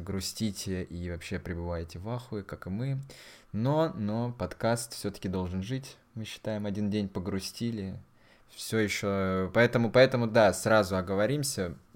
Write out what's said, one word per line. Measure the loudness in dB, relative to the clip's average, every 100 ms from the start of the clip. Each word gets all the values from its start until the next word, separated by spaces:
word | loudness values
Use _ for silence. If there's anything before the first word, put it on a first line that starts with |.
грустите | -6 -4 -4 -2 -4 -4 -4 -4
и | -4 -6 -6
вообще | -8 -6 -6
пребываете | -6 -6 -4 -4 -6 -10
в | -8
ахуе, | -8 -6 -8
как | -8 -10 -6
и |
мы. | -4 -2 -4 -6 -14 -20 -20 -8
Но, | -2 2 2 2
но | 0 -2 0 -2
подкаст | -4 -6 0 0 2 -2
все-таки | -6 -6 -4 -4
должен | -2 -2 -4
жить, | -4 -6 -8 -16 _
мы | -10 -10
считаем, | -8 -6 -4 -2
один | -2 0
день | 0 -2
погрустили. | -4 -4 -4 -4 -4 -4 -4 -6 -8 -14 _ -20 -20 _
Все | -14 -2 2
еще, | 2 2 0 0 2 0 2
поэтому, | 4 6 4 4
поэтому, | 8 8 6 2
да, | 6 6
сразу | 6 4 6 6 2
оговоримся. | 0 2 2 0 -2 -2 -4 -6 -16